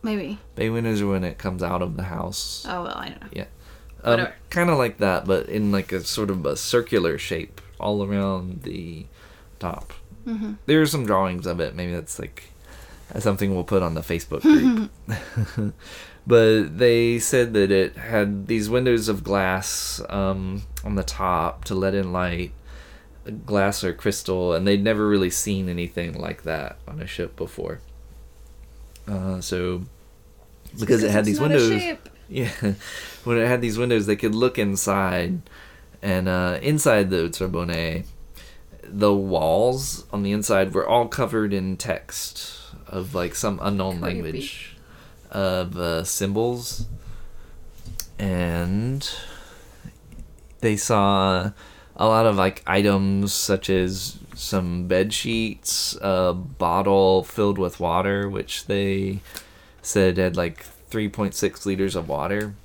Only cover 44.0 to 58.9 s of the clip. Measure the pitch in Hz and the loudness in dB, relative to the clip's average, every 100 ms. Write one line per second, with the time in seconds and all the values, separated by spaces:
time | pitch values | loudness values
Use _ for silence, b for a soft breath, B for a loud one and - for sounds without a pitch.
44 | 87 90 82 82 - - - - B B | -4 -4 -6 -8 -10 -12 -16 -20 B B
45 | B B - 95 95 92 90 90 85 82 | B B -10 -2 0 0 -2 -2 -2 0
46 | 92 - 98 101 120 123 120 - - - | -2 -2 0 0 0 -2 -6 -6 -6 -8
47 | B B B B B B - - - - | B B B B B B -16 -16 -12 -10
48 | - - 98 90 87 85 87 98 120 135 | -10 -4 -2 0 0 0 0 -2 -2 -4
49 | - B B B B B B B B - | -6 B B B B B B B B -20
50 | - - - - - - 117 107 - 110 | -20 -18 -18 -20 -20 -2 0 0 2 4
51 | 98 98 95 92 98 B B B B - | 4 4 4 2 0 B B B B 0
52 | 110 110 113 101 95 - - 98 101 98 | 4 6 6 6 2 0 0 4 4 4
53 | 98 98 101 - - 95 - 95 92 95 | 2 2 0 -2 0 0 2 2 2 -2
54 | - - - - - 98 90 87 90 92 | -8 -12 -16 -12 -4 -2 0 -2 0 2
55 | 101 - - 113 110 - - - - - | 2 0 -2 -2 -2 -4 -4 -2 -4 -4
56 | 98 92 92 90 90 - 87 90 98 98 | 0 2 2 0 -6 -2 2 2 4 6
57 | 95 95 87 - 101 98 90 - 85 85 | 6 6 2 0 2 2 -2 0 0 0
58 | 98 101 101 98 - - - 101 98 | 0 -2 -2 -6 -6 -8 -4 -2 0